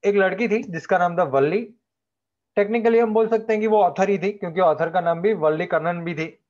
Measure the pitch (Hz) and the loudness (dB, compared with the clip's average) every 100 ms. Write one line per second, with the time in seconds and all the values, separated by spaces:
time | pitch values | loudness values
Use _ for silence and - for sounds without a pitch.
0 | 202 202 190 185 240 214 220 165 - 185 | 0 2 2 0 -2 -2 -4 -10 -2 0
1 | 175 170 170 135 143 185 233 - _ _ | 2 0 0 2 2 0 -6 -16 _ _
2 | _ _ _ _ _ - 202 233 226 233 | _ _ _ _ _ -2 0 0 2 2
3 | 233 214 220 226 220 220 214 214 185 170 | 2 2 2 0 -2 -2 2 4 2 2
4 | 196 196 190 208 180 165 180 156 165 175 | 0 0 -2 -6 -8 0 2 2 0 -2
5 | 170 170 190 208 156 156 175 165 160 175 | -2 0 0 0 0 0 -2 -2 -2 -4
6 | 170 156 160 - _ | -6 -6 -8 -10 _